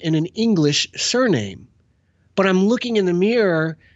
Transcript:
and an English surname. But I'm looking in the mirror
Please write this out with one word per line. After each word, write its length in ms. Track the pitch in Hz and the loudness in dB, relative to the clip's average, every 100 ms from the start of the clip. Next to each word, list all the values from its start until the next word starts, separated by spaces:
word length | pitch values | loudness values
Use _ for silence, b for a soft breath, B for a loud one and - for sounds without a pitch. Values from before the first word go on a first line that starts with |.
and 100 | 165 | -2
an 120 | 160 170 | -2 -2
English 600 | - 226 190 147 147 - - | -2 0 2 2 0 -4 -6
surname. 720 | - 247 254 135 101 95 - _ _ _ _ _ _ - | -4 0 0 0 -2 -12 -20 _ _ _ _ _ _ 0
But 100 | 190 | 2
I'm 200 | 185 196 | 2 2
looking 300 | 247 247 220 | 0 -2 0
in 100 | 185 | 0
the 60 | |
mirror 640 | 175 202 240 202 160 160 160 b | 2 2 2 2 0 -2 -6 b